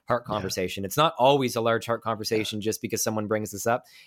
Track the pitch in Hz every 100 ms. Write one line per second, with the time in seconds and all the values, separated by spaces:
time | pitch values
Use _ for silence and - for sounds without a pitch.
0 | - 120 - 107 95 98 92 101 98 -
1 | 160 - 127 143 127 117 117 113 113 113
2 | 113 107 107 110 104 107 107 104 104 110
3 | 117 110 104 107 104 101 117 123 - -